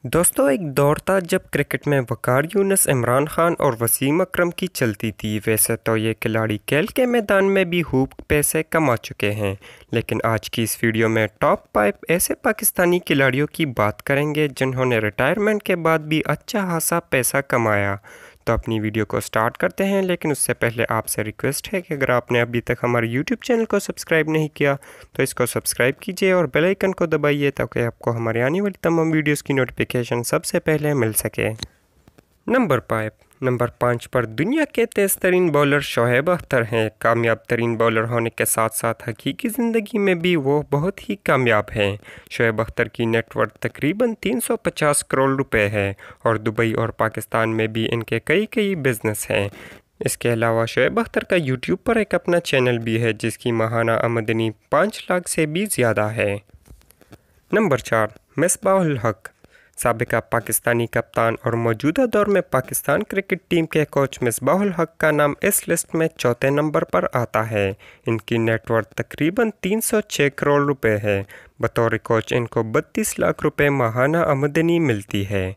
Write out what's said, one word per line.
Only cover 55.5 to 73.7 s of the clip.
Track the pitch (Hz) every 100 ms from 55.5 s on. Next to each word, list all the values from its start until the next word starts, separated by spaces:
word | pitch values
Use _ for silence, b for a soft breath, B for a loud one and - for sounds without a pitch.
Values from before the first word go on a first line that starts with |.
| 160 208
ज़्यादा | - 120 107 107
है। | 110 101 101 _ - _ - _ b b b b b _
नंबर | 202 214 131
चार, | - 113 107 - _ -
मिसबाहुल | 170 - 190 190 170 139
हक। | 113 110 - b b b b -
साबिका | 123 113 120 117
पाकिस्तानी | - 117 110 113 - 117 117
कप्तान | 117 - - 113 113 -
और | 117
मौजूदा | 117 110 143 175 254
दौर | 208 208
में | 196
पाकिस्तान | 175 131 - - - 151
क्रिकेट | 214 196 190 185 _
टीम | 170 160
के | 156 147
कोच | - 135 -
मिसबाहुल | 123 110 127 180 208 170
हक | 165 _
का | 156
नाम | 147 147 143
इस | 196 202 -
लिस्ट | 170 -
में | 165 160 -
चौथे | 123 120 135
नंबर | 143 151 160 175
पर | 180 180
आता | 131 117 110
है। | 110 110 98 95 B B -
इनकी | 113 - 117
नेटवर्थ | 113 113 - 113 110 -
तकरीबन | 113 - 151 196 226 -
तीन | 185 220
सौ | - 214
छः | - - 143
करोड़ | - 143 143
रुपए | 143 143 113 104
है। | 107 98 98 B B _
बतौर | 113 - 117 110
कोच | - 113 -
इनको | 127 117 -
बत्तीस | 113 127 - - 214 -
लाख | 170 160
रुपए | 151 - 143